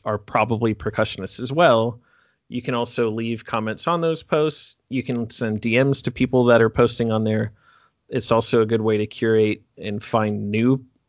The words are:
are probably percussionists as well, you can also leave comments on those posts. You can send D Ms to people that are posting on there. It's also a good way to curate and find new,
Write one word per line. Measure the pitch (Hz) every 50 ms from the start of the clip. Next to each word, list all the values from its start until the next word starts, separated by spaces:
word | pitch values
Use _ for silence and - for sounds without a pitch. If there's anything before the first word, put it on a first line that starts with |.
| -
are | 117 107 104
probably | - - - 120 107 107 120 107 117 113 107
percussionists | 107 - - - - 110 - - - 95 92 - -
as | 120 123 135
well, | 160 175 156 123 113 113 120 120 - _ _ _ _ _ _ _ _ _ _
you | 120 123 120
can | - 127
also | 120 117 113 - - 120 110
leave | 107 113 117 117 117 110 -
comments | - - 113 107 110 107 - -
on | 170 175 170
those | 165 165 165 160 -
posts. | _ - 151 151 156 147 - - - - _ _ _
You | 127 131 120
can | - 123 120 117 117
send | - - 123 110 107 104
D | - 117 113 123 135
Ms | 139 139 - -
to | -
people | 127 - 127 127 127 127 123
that | 120 120 117 117
are | 110
posting | - - 120 117 - - 117 113
on | 110 110 110
there. | 110 107 110 110 107 - _ _ _ _ _ _ _ _ _ _ _
It's | - 131 113 -
also | 117 113 110 - - 117
a | 110
good | 107 117 110
way | 107 110 110 104
to | 107
curate | 104 - - 117 113 110 110 107 107 104 - - _ _ -
and | 82 104 104 104 -
find | - - 113 107 107 104 104 104 101
new, | 107 110 113 127 135 135 127 _ _ _ _